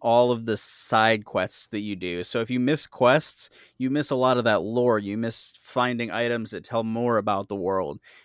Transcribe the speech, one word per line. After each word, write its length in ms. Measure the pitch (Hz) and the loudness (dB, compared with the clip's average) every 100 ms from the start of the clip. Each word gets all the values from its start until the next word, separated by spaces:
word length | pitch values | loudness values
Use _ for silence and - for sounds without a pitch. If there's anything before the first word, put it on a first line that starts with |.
all 300 | 120 117 123 | 4 6 6
of 160 | 120 113 | 2 -2
the 100 | 104 | -4
side 680 | - - - 113 110 110 - | -6 -8 0 4 4 2 -2
quests 420 | 98 92 - - | -4 -4 -6 -8
that 140 | 107 | -8
you 140 | 104 95 | -6 -6
do. 280 | 90 87 | -4 -4
So 180 | 90 120 | -4 -4
if 80 | 113 | -2
you 100 | 127 | 0
miss 280 | 123 151 - | 0 0 -4
quests, 640 | - 123 147 - - - - - - | 2 4 4 0 -8 -14 -16 -20 -6
you 140 | 127 | -2
miss 180 | 143 143 | -2 0
a 60 | 131 | 2
lot 240 | 127 123 | 4 4
of 60 | 113 | 2
that 180 | 104 | 2
lore. 340 | 92 120 123 107 | 0 2 2 2
You 180 | 101 107 | 0 -4
miss 380 | 113 - - - | -4 -6 -12 -18
finding 480 | - 127 123 120 117 | -6 -2 0 -2 -4
items 420 | 101 120 120 107 | -2 -2 -2 -4
that 120 | - | -10
tell 200 | - 117 | -4 -4
more 340 | 113 113 120 113 | -2 -2 0 0
about 320 | 104 98 101 | 0 -2 -4
the 60 | 101 | -4
world. 440 | 90 95 78 - - - | -2 -2 -4 -8 -18 -20